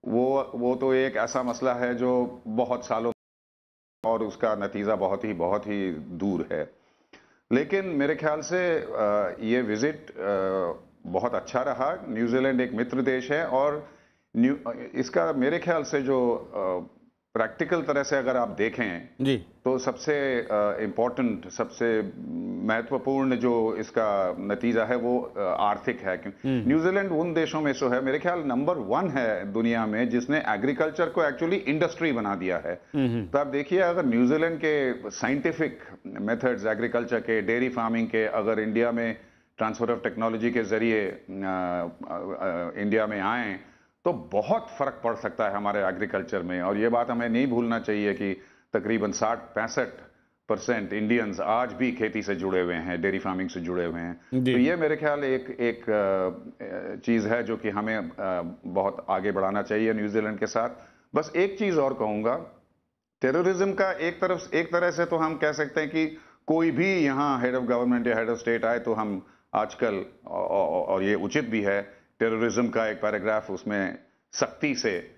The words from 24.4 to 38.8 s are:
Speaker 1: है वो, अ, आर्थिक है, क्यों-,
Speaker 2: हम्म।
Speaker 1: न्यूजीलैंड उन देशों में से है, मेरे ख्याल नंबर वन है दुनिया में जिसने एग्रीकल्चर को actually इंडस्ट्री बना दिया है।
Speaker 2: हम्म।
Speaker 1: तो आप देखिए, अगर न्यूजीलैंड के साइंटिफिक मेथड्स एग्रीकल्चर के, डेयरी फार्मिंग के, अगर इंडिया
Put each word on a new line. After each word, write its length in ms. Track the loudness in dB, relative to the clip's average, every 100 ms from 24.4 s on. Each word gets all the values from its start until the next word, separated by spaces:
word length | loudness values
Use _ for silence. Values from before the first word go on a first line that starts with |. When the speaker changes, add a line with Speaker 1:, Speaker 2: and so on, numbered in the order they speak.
| -2 0 2 2 2
Speaker 1:
है 100 | 0
वो, 260 | 2 0
अ, 180 | -2 -4
आर्थिक 640 | -2 2 2 2 -2 -2
है, 160 | -2 -4
क्यों-, 180 | -6 -6 -2
Speaker 2:
हम्म। 220 | 0 4
Speaker 1:
न्यूजीलैंड 440 | 4 4 2 0
उन 220 | 0 0
देशों 280 | 0 0 0
में 120 | 0
से 120 | 2 2
है, 160 | 2
मेरे 180 | 4 4
ख्याल 200 | 4 2
नंबर 340 | 2 2 4 2
वन 340 | 2 2 2
है 440 | 2 2 2 0
दुनिया 320 | 2 4 4 2
में 240 | 2 2
जिसने 340 | 2 2 0 2
एग्रीकल्चर 640 | 0 0 2 0 2 0
को 120 | 2
actually 320 | 2 2 0
इंडस्ट्री 580 | 0 0 2 0 0 0
बना 240 | 0 -2 -2
दिया 220 | 0 -2
है। 240 | -2 -8 -4 0
Speaker 2:
हम्म। 320 | 2 0 0
Speaker 1:
तो 100 | 0
आप 100 | 0
देखिए, 320 | -2 0 2
अगर 260 | 4 2 2
न्यूजीलैंड 520 | 4 4 4 2 0
के 520 | 0 2 0 -2 -8
साइंटिफिक 680 | -4 -2 0 0 0 -2 -4 -18 -16 -12
मेथड्स 580 | -6 -2 0 0 0 -2
एग्रीकल्चर 540 | 0 0 -2 0 -2
के, 220 | 0 0
डेयरी 280 | 2 2 0
फार्मिंग 380 | 0 0 0 0
के, 180 | 0 0
अगर 340 | 0 0 0
इंडिया 320 | 0 2